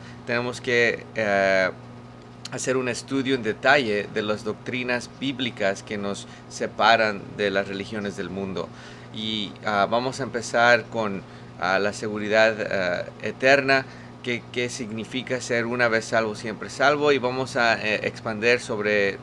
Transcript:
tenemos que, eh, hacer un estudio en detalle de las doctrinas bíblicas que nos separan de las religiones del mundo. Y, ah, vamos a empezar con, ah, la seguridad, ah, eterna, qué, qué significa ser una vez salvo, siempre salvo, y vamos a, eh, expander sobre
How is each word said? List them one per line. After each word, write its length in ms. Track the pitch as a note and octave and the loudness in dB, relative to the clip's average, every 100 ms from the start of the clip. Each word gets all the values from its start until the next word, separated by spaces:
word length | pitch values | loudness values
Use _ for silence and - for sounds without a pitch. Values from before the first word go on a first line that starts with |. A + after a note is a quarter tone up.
| - - - | -4 -14 -4
tenemos 320 | A#2+ B2 A#2 | -2 -2 -6
que, 460 | B2+ A#2+ A#2 - - - | 0 4 4 2 -6 -2
eh, 560 | G#2+ G2 F#2+ F#2+ F#2 - - - - - - - - | 2 4 4 4 2 -2 -14 -18 -20 -20 -20 -18 -12
hacer 260 | C3 C3+ C3 | -6 0 0
un 120 | B2+ | 0
estudio 440 | A#2 - C#3 B2+ | -4 -4 -2 0
en 100 | C3 | 0
detalle 640 | A2 G2+ C3 C#3+ A#2 G#2 G2+ | 0 0 4 4 4 -2 -2
de 80 | G#2 | -4
las 220 | G#2 G#2 | -2 -2
doctrinas 680 | G#2+ G#2 - B2 B2 A#2+ A#2 - | -4 -6 -6 -6 -4 -4 -6 -6
bíblicas 640 | C3+ C#3+ B2 - G2 G2 | -6 -4 -6 0 -2 -2
que 140 | - G#2 | -6 -6
nos 300 | G2+ G2 - - - | -4 -6 -10 -18 -16
separan 720 | - A2 - G#2 A2+ A2 G2+ - - | -8 -8 4 6 8 6 0 -8 -2
de 120 | G#2 | 0
las 180 | G2 G2 | 2 -2
religiones 480 | G2 G2 A2 G2+ F#2+ | -6 -6 -6 -6 -6
del 120 | F2+ | -8
mundo. 380 | F#2+ F#2+ F2 - - - - - A2 | -6 -6 -6 -8 -10 -18 -18 -14 -8
Y, 380 | A2 A2 G2 - G#2 | -4 -4 -6 -6 -2
ah, 220 | G#2 G2 | 2 4
vamos 300 | A#2 B2+ B2+ | 2 0 -4
a 40 | |
empezar 600 | B2 A#2 A2 A#2+ A#2+ A#2+ A2 | -4 -4 -2 4 6 6 2
con, 380 | A#2 G#2 G2 E2 - - - | -4 -2 -4 -10 -16 -18 -6
ah, 180 | F2 F#2+ | 0 2
la 140 | G#2 | 0
seguridad, 600 | G2+ A2 G#2 G#2 A2 A2 G#2+ | -2 -6 -4 2 6 6 4
ah, 460 | G2+ G2 F2+ F2+ - - | -2 0 0 -2 -4 -8
eterna, 640 | A2+ - C3 C#3 C3+ C3+ B2+ - - - | -8 0 4 4 4 0 0 -12 -18 -12
qué, 200 | B2 A#2 - | -6 -6 -6
qué 180 | B2 B2 | -4 -4
significa 680 | - A2 A2+ G#2+ C3 A#2+ B2+ | -4 -8 -8 -6 -6 -4 -6
ser 260 | - A#2+ A#2 | -2 -2 0
una 220 | B2 A#2+ | 2 2
vez 180 | A2 - | 2 2
salvo, 300 | A2+ A2+ G#2 | 0 0 -4
siempre 340 | A#2 G2+ G2 | -8 -8 -10
salvo, 420 | - C3 D3 D3 | 2 4 4 4
y 60 | C#3 | 4
vamos 380 | B2 C3 B2+ B2+ | 2 -2 -2 2
a, 260 | A#2 G#2 | 4 4
eh, 200 | G#2 G#2 | 2 0
expander 560 | G2+ - A#2 G#2+ A2+ A#2+ | -2 -4 -6 0 2 2
sobre 580 | - A2 G#2 G#2 G2 F#2+ | 0 -2 2 2 2 0